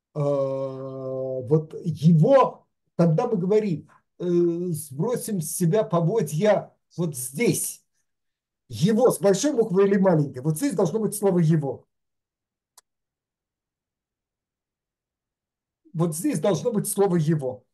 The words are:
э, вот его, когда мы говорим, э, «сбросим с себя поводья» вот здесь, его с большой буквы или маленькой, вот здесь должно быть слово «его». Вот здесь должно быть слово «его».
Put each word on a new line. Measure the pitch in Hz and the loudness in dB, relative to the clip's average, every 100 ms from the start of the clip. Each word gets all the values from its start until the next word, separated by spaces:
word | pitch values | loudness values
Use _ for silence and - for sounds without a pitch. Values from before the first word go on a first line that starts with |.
| _ 147 | _ -4
э, | |
вот | 143 143 139 135 135 135 135 131 131 131 131 131 117 156 151 - | -2 0 -2 -4 -6 -8 -10 -10 -8 -6 -6 -6 0 0 0 -8
его, | 180 - 151 165 196 269 233 - _ _ _ - | -8 0 4 6 6 6 4 0 _ _ _ 0
когда | 170 156 233 | 2 2 0
мы | 220 | -2
говорим, | 180 214 214 165 - _ _ - | 0 0 0 -4 -8 _ _ -8
э, | 175 | -2
«сбросим | 175 175 170 180 156 - 131 202 247 - 202 | 2 2 0 -4 -6 -8 -6 -4 -4 -4 -6
с | 151 - | -6 -2
себя | 175 214 | 0 0
поводья» | - 170 160 220 202 151 208 190 - _ _ - | 0 0 0 0 -2 0 2 2 -2 _ _ -8
вот | 170 123 | -6 -6
здесь, | - 139 233 - - - _ _ _ _ _ _ _ _ - | -10 -2 0 0 -4 -10 _ _ _ _ _ _ _ _ -16
его | 107 160 220 240 | -2 0 4 2
с | - | 4
большой | 196 196 294 | 2 2 2
буквы | 262 226 180 202 | 0 0 2 4
или | 202 | 4
маленькой, | 190 165 135 127 | 4 2 0 -4
вот | 143 156 | -4 -2
здесь | 285 | -2
должно | 202 185 214 | 0 0 0
быть | 208 - | -4 -2
слово | 202 180 | 0 2
«его». | 160 165 139 113 - _ _ _ _ _ _ _ _ _ _ _ _ _ _ _ _ _ _ _ _ _ _ _ _ _ _ _ _ _ _ _ _ _ _ _ _ _ _ _ 320 | 4 2 0 -8 -14 _ _ _ _ _ _ _ _ _ _ _ _ _ _ _ _ _ _ _ _ _ _ _ _ _ _ _ _ _ _ _ _ _ _ _ _ _ _ _ _
Вот | 185 170 156 | -4 -4 -2
здесь | 294 - | -4 -2
должно | 208 180 247 | 0 -2 -2
быть | 214 - | -4 -4
слово | - 196 175 | 0 0 2
«его». | 151 165 131 127 _ | 0 0 -4 -10 _